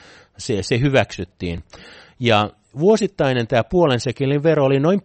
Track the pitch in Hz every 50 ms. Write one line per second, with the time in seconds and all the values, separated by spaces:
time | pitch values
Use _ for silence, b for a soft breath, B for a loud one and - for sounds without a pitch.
0 | B B B B B B B - - - 123 98 95 - 135 117 127 147 135 131
1 | 101 - - - 95 - _ - - 90 85 82 - B B B B B B B
2 | B B B - 127 117 110 104 107 101 - _ _ _ - 131 151 196 226 208
3 | 220 185 - - 160 139 127 123 117 110 135 120 110 - - 180 175 151 131 120
4 | - 135 117 - 139 131 143 147 139 165 160 151 139 135 139 135 139 160 190 202
5 | -